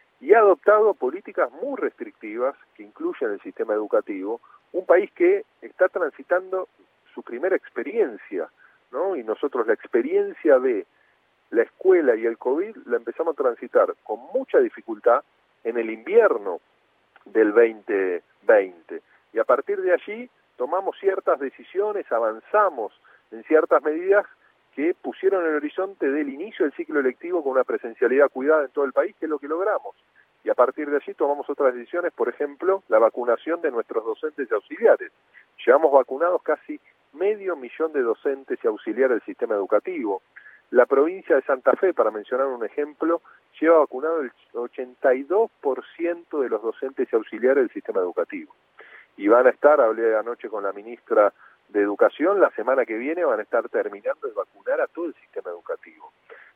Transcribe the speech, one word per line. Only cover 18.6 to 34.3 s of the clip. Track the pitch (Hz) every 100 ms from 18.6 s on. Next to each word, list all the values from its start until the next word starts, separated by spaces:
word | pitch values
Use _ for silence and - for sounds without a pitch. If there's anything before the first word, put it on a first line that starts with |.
| 95 87 - 82 - _ _
Y | 110
a |
partir | 110 123 - 202
de | 185
allí | 175 - 220 247 _ _ -
tomamos | 127 180 190 -
ciertas | 190 190 - 147
decisiones, | 135 - 117 180 208 202 -
avanzamos | 117 117 110 - 208 202 139 104 _ _ _ _
en | 113
ciertas | - 156 - 156
medidas | 151 160 180 202 196 _ _ _ _ -
que | 160
pusieron | - - - 185 196
el | 165 151
horizonte | 147 - 190 196 147
del | 147 143
inicio | 135 208 -
del | 151
ciclo | - 165 147
lectivo | 131 123 170 180
con | 139
una | 131
presencialidad | 123 113 120 113 120 131 139
cuidada | 127 139 156
en | 139
todo | -
el | 139
país, | 139 175 -
que | 160
es |
lo | 147
que | 143
logramos. | 165 202 175 - - _ _ _ _
Y | -
a |
partir | - - - 143
de | 143
allí | -
tomamos | - 147 143 131
otras | 143 135
decisiones, | 123 120 175 175
por | - -
ejemplo, | - 143 139 175 190 -
la | 110
vacunación | 113 123 120 113 151 170
de | 165
nuestros | 120 - 120
docentes | 110 107 156